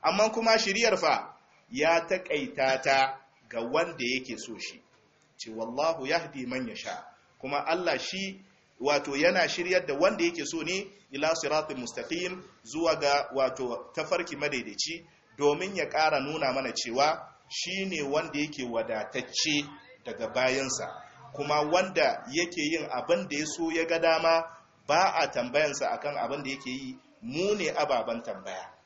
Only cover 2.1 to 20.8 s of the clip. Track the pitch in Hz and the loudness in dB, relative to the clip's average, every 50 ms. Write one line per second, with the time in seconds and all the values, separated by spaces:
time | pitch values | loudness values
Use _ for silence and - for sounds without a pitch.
2.1 | 196 185 185 - 156 151 135 120 - - 135 131 131 131 - 147 135 135 135 127 | -2 -4 -2 -2 -2 -2 -2 -4 -2 0 2 2 2 2 2 4 4 4 4 2
3.1 | 117 - - _ _ _ _ _ - 117 117 120 127 156 175 175 165 135 127 120 | 0 -6 -12 _ _ _ _ _ -6 -6 -6 0 2 2 2 0 -2 -4 -2 -2
4.1 | 127 131 127 131 117 104 - 123 113 98 - - - - _ _ _ _ _ _ | 0 -2 -4 -6 -10 -10 -10 -12 -10 -10 -10 -12 -12 -14 _ _ _ _ _ _
5.1 | _ _ _ _ _ _ - 113 110 113 113 117 123 131 147 165 165 165 131 135 | _ _ _ _ _ _ -14 -12 -6 -6 -6 -6 -2 0 0 0 0 -2 -2 0
6.1 | 160 170 156 139 - 139 127 123 127 131 127 113 104 - - 113 92 - - - | 0 0 0 -2 -10 -10 -8 -6 -4 -4 -4 -6 -8 -10 -8 -8 -10 -10 -12 -16
7.1 | - _ _ _ _ _ - 135 143 143 - - 165 180 180 170 147 131 123 - | -20 _ _ _ _ _ -8 -4 -2 -2 0 0 0 0 2 0 0 -2 -2 -6
8.1 | - 185 190 190 190 - - _ _ _ _ _ _ _ 120 139 147 143 139 147 | -6 -6 -6 -6 -8 -10 -18 _ _ _ _ _ _ _ 0 2 2 2 2 0
9.1 | 139 139 151 175 185 185 170 147 - - 170 180 180 180 180 - 139 139 160 196 | -2 4 4 4 6 4 2 2 2 -2 0 2 2 2 2 2 0 4 4 4
10.1 | 214 - 170 170 170 170 143 135 - 165 151 156 180 190 202 - - - - _ | 4 4 0 0 0 0 -6 -6 -4 -4 -4 -2 -2 -4 -4 -8 -14 -20 -20 _
11.1 | 139 139 147 156 165 160 - 143 147 156 151 - 143 131 123 117 - - 120 - | -6 0 2 2 2 2 0 0 0 0 0 -2 -6 -8 -8 -8 -8 -8 -6 -4
12.1 | 160 170 180 175 185 185 - - - _ _ 113 120 156 165 165 156 151 147 143 | -4 -4 -4 -4 -6 -8 -12 -18 -20 _ _ -10 -4 0 2 2 2 4 4 4
13.1 | 143 143 139 - 127 135 135 127 - - 131 123 120 120 - - - - 156 151 | 4 4 2 0 0 2 2 2 2 0 -4 -4 -4 -6 -8 -8 -6 -6 -2 0
14.1 | 190 175 175 170 143 135 147 147 143 127 113 110 101 - - 151 165 170 170 - | 0 0 0 -4 -6 -4 -2 -2 -2 -2 -4 -6 -6 -6 -6 -6 -6 -10 -12 -16
15.1 | _ _ _ _ _ - 143 147 147 143 - 196 202 185 151 - - 156 156 156 | _ _ _ _ _ 2 4 4 4 4 0 -4 -2 -2 -4 0 2 4 4 4
16.1 | 156 139 135 143 156 160 151 135 127 135 135 127 113 - - 120 113 127 139 151 | 4 2 0 0 -2 0 0 0 0 0 -2 -2 -4 -4 -4 -2 2 4 4 4
17.1 | 165 165 - - - _ _ _ - - - 175 185 196 190 196 180 160 147 139 | 4 0 -4 -16 -20 _ _ _ -8 -8 -6 -4 -4 -4 -4 -4 -2 -4 -2 0
18.1 | 139 151 165 160 135 143 151 151 147 - 131 120 117 113 113 110 113 107 104 - | 0 0 0 0 -2 -2 -2 -2 -4 -6 -6 -4 -2 -2 -2 -2 -2 -4 -4 -4
19.1 | - 131 127 - - - - 160 151 147 143 147 - - - - - - _ 123 | -6 -6 -6 -4 -4 -2 0 2 2 0 0 -2 -10 -18 -20 -20 -20 -16 _ -12
20.1 | 113 - - - - 127 131 131 131 139 135 131 120 - | -8 -6 -6 -4 0 2 2 2 2 2 0 -2 -4 -4